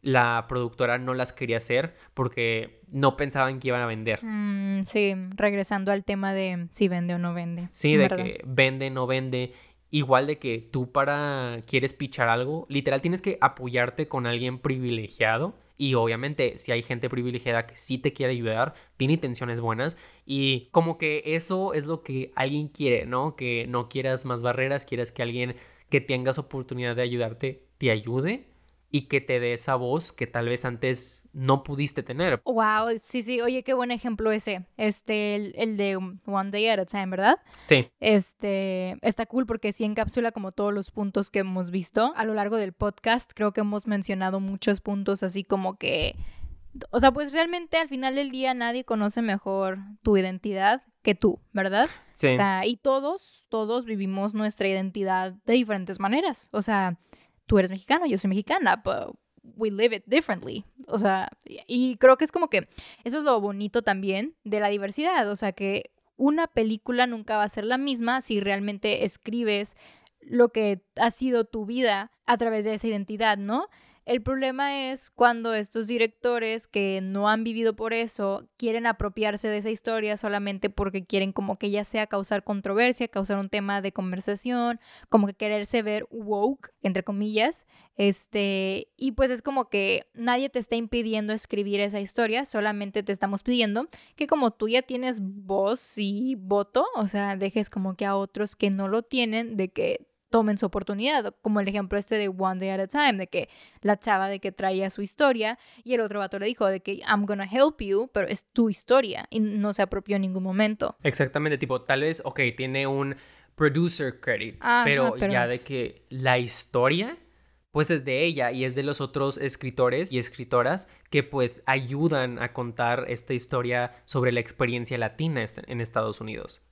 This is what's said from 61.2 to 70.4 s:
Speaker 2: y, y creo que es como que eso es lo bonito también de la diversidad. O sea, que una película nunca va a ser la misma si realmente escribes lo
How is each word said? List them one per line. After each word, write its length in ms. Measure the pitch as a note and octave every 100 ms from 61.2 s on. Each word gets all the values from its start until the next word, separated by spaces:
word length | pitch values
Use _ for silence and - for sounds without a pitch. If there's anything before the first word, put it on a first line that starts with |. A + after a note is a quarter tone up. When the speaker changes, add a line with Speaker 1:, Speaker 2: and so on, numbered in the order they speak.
| - - -
Speaker 2:
y, 160 | G3 -
y 280 | B3 B3+ A#3+
creo 200 | B3+ C4
que 80 | D#4
es 60 |
como 160 | F4+ E4+
que 180 | G3+ - - - - A#3+
eso 140 | C#4+
es 40 |
lo 160 | D4 A#3
bonito 420 | G3+ G3 G#3 A#3+
también 520 | G#3+ G3 G3 F#3+ C4+ -
de 160 | G#3+ G#3
la 80 | G#3
diversidad. 640 | G3+ G3 G3+ D#4 F4 G#3
O 40 | G3+
sea, 160 | G#3
que 380 | F#3 G3 G3+ - _ _ _
una 300 | C4+ D4+ E4
película 600 | - A3 G#3+ - B3 B3
nunca 300 | A3+ G#3+ G#3+
va 60 |
a 60 | G#3
ser 140 | A3
la 140 | G#3 B3+
misma 420 | C#4 B3 A#3 C4
si 200 | - G#3+
realmente 640 | G3 G3 G3+ G3+ G#3+ G#3 G#3
escribes 680 | - - A#3 A3+ G3+ G#3 - - - _ _
lo 300 | - A#3+